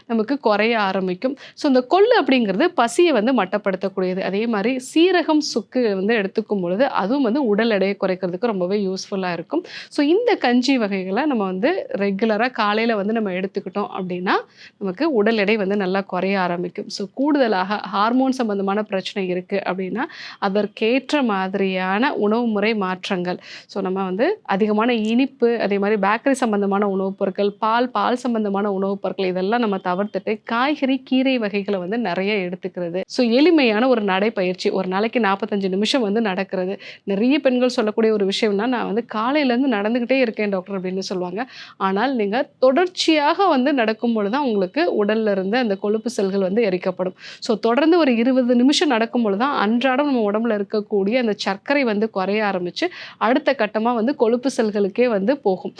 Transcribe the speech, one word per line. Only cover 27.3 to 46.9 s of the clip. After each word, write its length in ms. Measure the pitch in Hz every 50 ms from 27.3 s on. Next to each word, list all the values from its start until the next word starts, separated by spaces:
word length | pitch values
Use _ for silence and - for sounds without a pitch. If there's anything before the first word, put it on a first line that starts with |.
| 185 - 202 202
பால், 380 | 202 - 226 214 220 240 254 247
பால் 260 | - 208 202 208 240
சம்பந்தமான 560 | 240 - 254 233 220 214 202 196 196 208 208
உணவுப் 300 | 196 190 190 196 202 202
பொருட்கள், 240 | - 185 185 - 190
இதெல்லாம் 340 | 185 180 185 185 196 226 240
நம்ம 160 | 240 208 196
தவிர்த்துட்டு 640 | 190 - 185 180 180 208 208 - 190 - 202 220 214 _
காய்கறி, 580 | - 233 233 254 294 302 - 285 254 269 262
கீரை 360 | 262 - 262 254 262 269 262 247
வகைகளை 420 | 214 202 202 202 190 202 202 185
வந்து 180 | 175 180 214 247
நிறைய 500 | 233 185 175 185 190 202 214 202 185 175
எடுத்துக்கிறது. 520 | 185 180 - 185 - 180 175 170 165 190 190
So, 200 | - - - 247
எளிமையான 640 | 226 226 262 294 359 339 302 262 226 208 214 247 269
ஒரு 140 | 247 226
நடைப்பயிற்சி, 680 | 208 196 185 190 202 226 226 208 185 180 185 185 - 208
ஒரு 180 | - 190 185 185
நாளைக்கு 320 | 185 190 214 233 - 254
நாற்பத்தஞ்சு 480 | 220 190 196 196 233 208 214 202 196 185
நிமிஷம் 340 | 185 196 214 208 - 277
வந்து 180 | 226 196 202 226
நடக்கிறது. 600 | 226 202 185 185 190 190 196 185 180 185 202 - - - - - -
நிறைய 340 | 196 196 196 226 254 285 311
பெண்கள் 300 | 262 269 254 247 247 247
சொல்லக்கூடிய 440 | 240 254 220 208 214 - 220 220
ஒரு 140 | 220 208 196
விஷயம்னா, 400 | 190 196 - 233 214 202 196 214
"நான் 180 | 254 254 226 196
வந்து 200 | 185 190 226 240
காலையில 500 | - - 214 220 254 285 311 285 254 233
இருந்து 220 | 240 277 277 233
நடந்துகிட்டே 420 | 202 202 214 240 254 240 220 262 269
இருக்கேன் 320 | 254 226 - - 214 202
டாக்டர்" 300 | 196 185 185 202 196 190
அப்படின்னு 180 | 180 185 185 190
சொல்லுவாங்க. 480 | 190 - 208 180 180 175 175 208 262 254 - - - - -
ஆனால் 380 | - 196 190 190 196 233 277 277
நீங்க 360 | 233 202 196 202 254 294 - _ -
தொடர்ச்சியாக 880 | - 262 269 320 370 359 - - - 330 320 302 285 302 330 381 403
வந்து 260 | 370 302 262 247 294
நடக்கும் 400 | 302 254 220 214 220 - - 240
பொழுது 200 | 233 214 202 196
தான் 120 | 226 285 294
உங்களுக்கு 600 | 254 214 202 180 180 - 285 339 349 - 220 208
உடல்ல 260 | 202 220 226 220 208
இருந்து 280 | 196 190 185 190 214 262
அந்த 180 | 254 214 196
கொழுப்பு 340 | 190 - 208 214 220 - 240
செல்கள் 300 | - - 202 190 190 196
வந்து 220 | 190 180 190 240
எரிக்கப்படும். 520 | 233 196 180 180 - 190